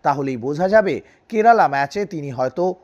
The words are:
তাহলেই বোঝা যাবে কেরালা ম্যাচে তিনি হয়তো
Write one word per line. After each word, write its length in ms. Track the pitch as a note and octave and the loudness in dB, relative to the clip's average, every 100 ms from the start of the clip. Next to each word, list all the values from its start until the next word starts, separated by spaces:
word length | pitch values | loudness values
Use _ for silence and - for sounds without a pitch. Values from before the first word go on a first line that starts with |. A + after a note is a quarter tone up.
তাহলেই 340 | D3+ C#3 C#3 B2+ | -2 -2 -4 -6
বোঝা 220 | B2 D3 F#3+ | -6 -2 2
যাবে 200 | G#3+ G3 A#2+ - _ _ | 2 2 -4 -8 _ _
কেরালা 360 | A3 A3 A3+ D#3+ | 2 4 6 4
ম্যাচে 260 | C#3 C#3+ G3+ G#3 | 2 -4 -4 -8
তিনি 180 | E3 C#3+ B2 | -8 -10 -4
হয়তো 260 | C3 E3+ F3+ F3+ | -4 0 -4 -4